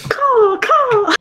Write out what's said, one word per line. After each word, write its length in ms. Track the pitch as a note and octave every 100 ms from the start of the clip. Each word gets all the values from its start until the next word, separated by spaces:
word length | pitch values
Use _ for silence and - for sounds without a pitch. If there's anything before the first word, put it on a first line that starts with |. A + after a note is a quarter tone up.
Caw, 560 | - B4+ C#5 B4+ G#4 F#4+
caw. 540 | G#4+ D#5 C#5 A4 G4+ D#4+